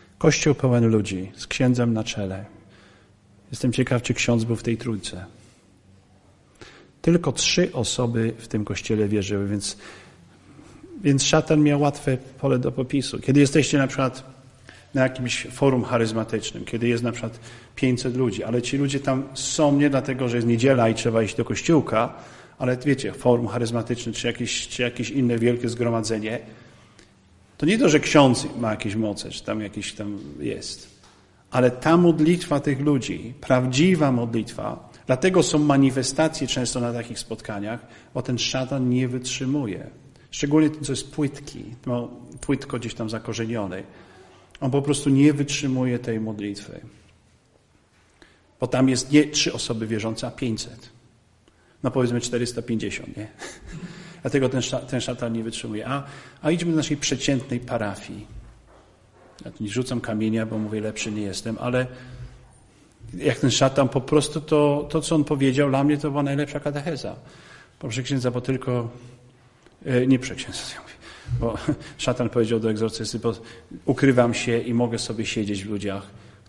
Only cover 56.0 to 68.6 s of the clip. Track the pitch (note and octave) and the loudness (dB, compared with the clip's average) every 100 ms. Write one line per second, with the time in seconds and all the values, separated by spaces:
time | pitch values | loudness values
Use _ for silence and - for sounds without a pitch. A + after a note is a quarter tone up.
56 | C#3 - - - D#3 E3+ E3+ D#3+ D3 C#3+ | -8 -18 -20 -4 0 0 0 0 0 -2
57 | - C3 - C3 - A#2+ A#2+ A#2+ G#2 F#2+ | -2 -2 0 0 -2 -8 -4 -4 -4 -6
58 | - F#2 - - - - _ - _ _ | -12 -14 -14 -18 -20 -20 _ -20 _ _
59 | _ _ - - - - G#2+ A2 B2 A#2+ | _ _ -20 -18 -16 -10 -6 -4 -4 -4
60 | - G#2+ A2 A2+ A2 A2 G#2+ G#2+ G#2+ G#2+ | -4 -2 0 0 -2 -4 -4 -4 -6 -6
61 | A2+ G#2+ G2+ F2+ A#2 A2+ B2 B2+ B2+ - | -6 -4 -6 -6 -8 -6 -2 -2 -2 -8
62 | - - - - - _ _ _ _ _ | -16 -16 -16 -18 -20 _ _ _ _ _
63 | - F2+ C#3 - C3 A2+ C3+ C#3+ B2+ C#3 | -14 -4 -2 2 2 4 2 4 2 0
64 | - D3+ C#3 D#3+ D3 D3+ D3 C#3+ D3 D#3+ | 2 2 2 -4 0 2 4 2 -2 -4
65 | D#3 D#3+ D3 D3 C3+ C3 C#3+ C3+ C#3+ D3 | 0 0 2 2 2 4 2 4 2 2
66 | D3+ C#3 C#3 C#3 D3 D3 D3 C#3+ D3 D3 | 0 -2 -2 -2 -4 -4 -6 -4 -6 -6
67 | F#2+ - - - - - - - B2+ A2+ | -8 -12 -18 -20 -20 -20 -20 -12 -8 -6
68 | B2 C#3 B2 B2 B2 C3 | -2 0 0 -2 -2 -4